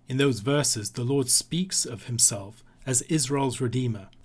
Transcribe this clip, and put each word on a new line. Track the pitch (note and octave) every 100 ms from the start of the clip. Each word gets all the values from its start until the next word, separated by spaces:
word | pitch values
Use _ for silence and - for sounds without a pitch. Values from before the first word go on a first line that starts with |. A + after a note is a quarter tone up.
| -
In | C3
those | C#3 A2
verses, | A2 D3 C#3+ A#2 G#2
the | -
Lord | A#2+ C#3 B2+
speaks | - - E3 F#3 - -
of | G2
himself | - A2+ - G#2 G2 - - _
as | - B2
Israel's | - D#3 B2+ C#3+ C3+ B2
Redeemer, | B2+ B2+ B2+ G#2 F#2+ -